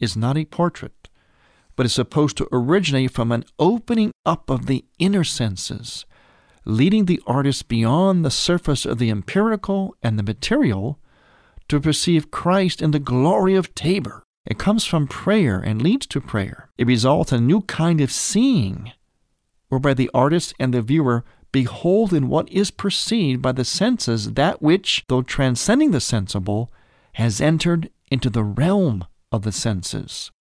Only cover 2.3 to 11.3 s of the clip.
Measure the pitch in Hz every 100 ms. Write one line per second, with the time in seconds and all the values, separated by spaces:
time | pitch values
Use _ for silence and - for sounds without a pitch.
2.3 | - - 127 120 190 170 135 131 - 113
3.3 | 113 - - 165 233 - 226 208 - -
4.3 | 165 - 131 - 131 - - 190 202 151
5.3 | - 113 92 - - 117 - - _ _
6.3 | _ _ _ - 110 165 220 185 175 -
7.3 | 127 139 131 - 117 113 151 196 180 151
8.3 | - - 175 - 135 - 117 117 107 -
9.3 | 190 220 214 - 196 196 - 120 107 104
10.3 | 110 - 302 208 95 110 147 - _ _